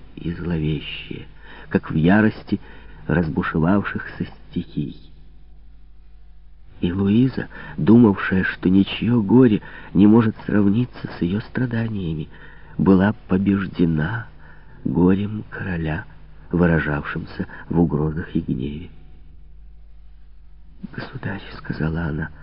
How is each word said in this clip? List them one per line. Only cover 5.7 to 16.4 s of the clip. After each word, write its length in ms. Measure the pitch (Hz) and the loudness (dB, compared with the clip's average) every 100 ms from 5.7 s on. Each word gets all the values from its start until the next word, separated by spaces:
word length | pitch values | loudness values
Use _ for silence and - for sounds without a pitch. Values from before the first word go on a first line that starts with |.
| - - - - - - - - - - - | -20 -20 -20 -20 -20 -20 -20 -20 -20 -20 -6
И 100 | 92 | -4
Луиза, 560 | 95 98 110 131 - - - - - | 0 2 4 2 0 -8 -12 -12 -2
думавшая, 640 | 78 117 113 98 - 92 | 6 8 8 4 0 0
что 260 | 90 - 90 | 0 -2 2
ничьё 520 | 95 98 - 110 120 | 4 2 0 0 0
горе 400 | 98 117 127 104 - - - | 4 6 6 4 0 -16 -2
не 120 | 85 104 | 6 8
может 300 | 113 110 - - | 8 4 0 -2
сравниться 640 | 104 101 104 123 - - - | 2 4 2 0 -6 -12 -4
с 40 | |
её 180 | 87 104 | -2 -2
страданиями, 880 | - - 123 113 113 107 85 78 76 - - - - - | -4 -4 -4 -2 -4 -4 -4 -6 -8 -14 -20 -20 -10 0
была 380 | - 92 98 110 - | 4 6 4 0 -2
побеждена 1000 | 92 101 98 92 - 87 78 80 117 - - - - - - | 0 2 0 -2 0 0 2 -2 -4 -8 -14 -20 -20 -20 -10
горем 640 | - 69 90 98 104 107 113 | -4 2 4 4 -2 -8 -10
короля, 540 | - 101 87 78 76 - - - - | -10 -8 -6 -4 -6 -8 -18 -20 -20